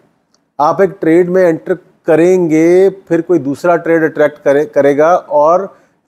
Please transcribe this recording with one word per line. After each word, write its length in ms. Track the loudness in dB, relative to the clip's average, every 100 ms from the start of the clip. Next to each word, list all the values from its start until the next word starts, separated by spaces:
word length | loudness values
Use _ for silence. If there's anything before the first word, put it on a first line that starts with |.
| _ _ _ _ _ -4
आप 200 | -2 0
एक 100 | -2 -2
ट्रेड 280 | 0 0 2
में 160 | 0
एंटर 340 | 0 -2 -6 -8 _ _ -2
करेंगे, 840 | 0 2 0 0 0 2 2 0
फिर 320 | -2 -4 -4
कोई 180 | -2 -4
दूसरा 380 | -4 -4 -2 -2
ट्रेड 260 | 0 0
अट्रैक्ट 400 | 0 0 -2 -2
करे-, 260 | -2 0 0
करेगा 420 | 0 0 2 2 0
और 500 | -2 0 2 0 -2 -14 _ _